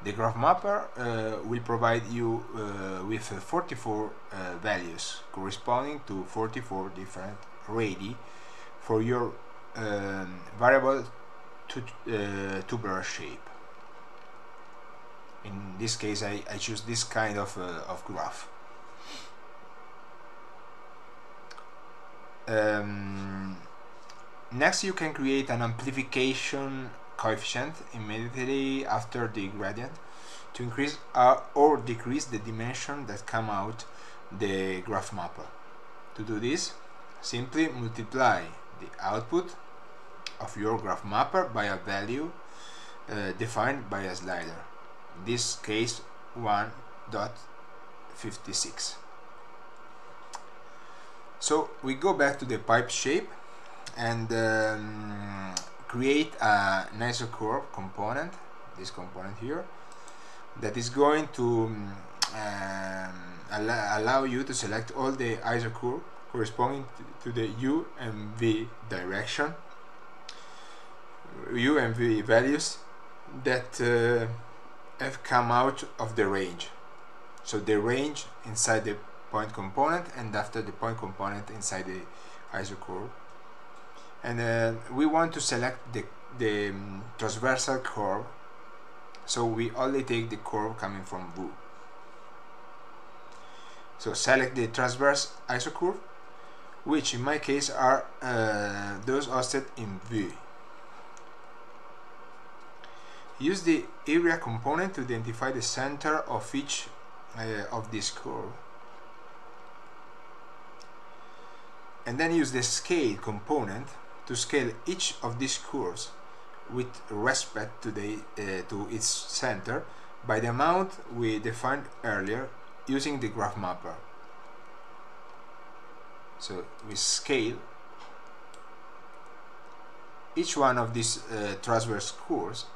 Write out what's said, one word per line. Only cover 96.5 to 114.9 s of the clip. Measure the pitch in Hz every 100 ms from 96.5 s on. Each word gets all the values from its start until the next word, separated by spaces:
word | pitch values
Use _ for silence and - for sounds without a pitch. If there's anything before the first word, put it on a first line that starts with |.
| - - - -
which | 151 131
in | 120
my | 131 151
case | 151 139 143
are, | - 131 135 - -
uh, | 127 120 110 104 104 101 101 101 110
those | 131 139
hosted | 127 123 135 135 -
in | 110 95 104
V. | 113 92 - - - - - - - - - - - - - - - - - - - - - - - - - - - - - - -
Use | 139 190
the | 170 156 - - -
area | 160 170 165
component | 131 113 123 156 190
to | 190
identify | 127 117 117 117 131
the | 131
center | 113 - 135 143 151 156
of | - 120 - 139
each, | 139 - - - - - - 113
uh, | 110 107 101
of | 117 113
this | 110 -
curve. | - - - - - - - - - - - - - - - - - - - - - - - - - - - - - - - - - - - - - - - -
And | 123
then | 165
use | 165 139
the | 127
scale | 120 - - 175 131 104
component | - 107 - 147 107 101 147 - - - -
to | 123
scale | - 147 123 113
each | -